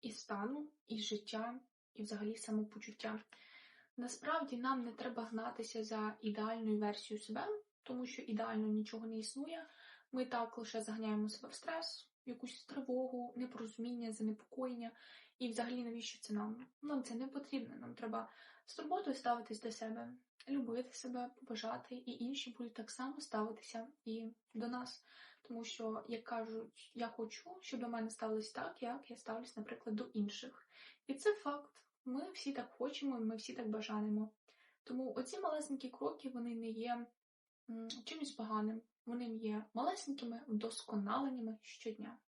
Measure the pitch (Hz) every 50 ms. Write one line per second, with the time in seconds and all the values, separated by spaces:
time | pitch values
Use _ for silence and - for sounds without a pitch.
0 | - 240 214 - - - 214 196 202 240 277 294 302 - _ _ _ - 226 214
1 | - - 220 208 - - - 220 220 240 247 262 - _ _ _ _ _ _ -
2 | 214 208 214 202 208 208 220 - - - 214 214 214 214 - 214 - - 214 -
3 | - 220 214 220 - _ - - - - - - - - - - - _ _ -
4 | 247 247 - - - 294 320 330 285 269 254 233 247 262 285 254 240 233 220 -
5 | - 254 233 240 226 220 226 220 226 240 233 - 226 220 - 226 220 214 220 214
6 | 214 214 214 - - 214 208 214 214 220 226 226 226 214 214 208 214 208 208 -
7 | - - 220 214 - - 220 - - 415 427 415 - _ _ _ _ - 254 247
8 | 254 247 - - - - 220 214 226 226 226 214 214 214 214 214 214 - - 220
9 | 226 226 226 220 214 214 - 269 285 320 330 330 320 - - - - - - -
10 | - _ - 254 254 254 247 240 226 226 - - 226 - - 226 220 220 220 220
11 | 220 214 214 208 214 214 214 - - - - - - - 226 226 226 - - -
12 | - _ _ _ _ 254 240 - - 247 - - - - - 277 262 254 247 254
13 | 262 254 247 247 240 240 - 247 247 247 247 226 226 220 220 - 233 240 247 240
14 | 233 226 214 214 214 214 214 214 - _ - 262 254 254 247 233 233 233 - -
15 | - - - - - - _ _ 254 240 220 247 233 240 247 247 240 233 226 233
16 | 226 - - - - - 214 208 208 214 226 240 254 - _ _ - 294 294 269
17 | 247 - 233 233 262 269 - 277 277 - - 262 226 - - - 240 240 240 -
18 | 233 220 214 226 220 - - - - - - - _ - - - 302 302 359 403
19 | 403 302 254 - - 240 240 233 226 - 220 214 - 233 214 - 226 220 220 233
20 | 233 240 247 - _ _ _ _ - 269 277 285 247 233 226 247 254 - - -
21 | - 254 247 247 247 254 - - - - 226 214 - 220 226 - - - 254 247
22 | - 254 233 - 233 247 277 277 - 247 233 - 240 233 226 - 220 - - -
23 | 254 269 294 294 - - - 233 214 226 220 - - - - 226 226 - - _
24 | _ 226 220 226 226 226 - _ _ _ _ 220 220 233 247 247 254 254 - -
25 | _ - - - - - - _ _ - 240 233 226 226 - - 226 220 220 220
26 | - - 233 226 - - 240 226 226 226 220 220 226 - _ - - - - 233
27 | 233 226 226 - 226 220 - - - 349 359 370 - - 269 233 240 233 233 226
28 | 220 220 - - 226 220 220 220 214 - - - - - - - 254 233 247 277
29 | - - 233 - - - 220 233 247 - - - 214 - 233 - - 233 214 208
30 | - - - 220 202 208 - - - 254 - - - _ - - - - - _
31 | _ - 277 277 - 415 415 415 - 294 285 294 285 - _ - - _ _ _
32 | _ 262 247 277 330 392 381 - - 277 277 262 220 - - - 247 277 - -
33 | 277 277 254 233 220 220 226 220 - - - - 240 214 214 220 208 214 214 214
34 | 208 214 208 214 214 214 - _ _ _ - _ - - _ _ _ - 247 254
35 | 262 254 - - 254 294 403 403 381 330 302 302 294 294 277 269 - 254 - -
36 | 269 - - - - 262 254 247 233 240 233 226 226 226 220 220 226 240 240 240
37 | 240 - _ _ _ _ _ _ _ _ _ _ _ - 226 226 226 226 226 254
38 | 226 - 311 320 294 277 - - 220 214 214 214 214 214 220 226 - _ _ _
39 | _ - 240 240 247 226 226 220 226 214 214 214 214 - _ 226 262 339 381 381
40 | - 294 277 - 240 233 233 233 269 - 220 208 214 226 - - - - 220 208
41 | 196 202 220 262 277 269 262 247 226 220 220 214 - - - - - 226 214 -
42 | 208 220 240 - _ _ _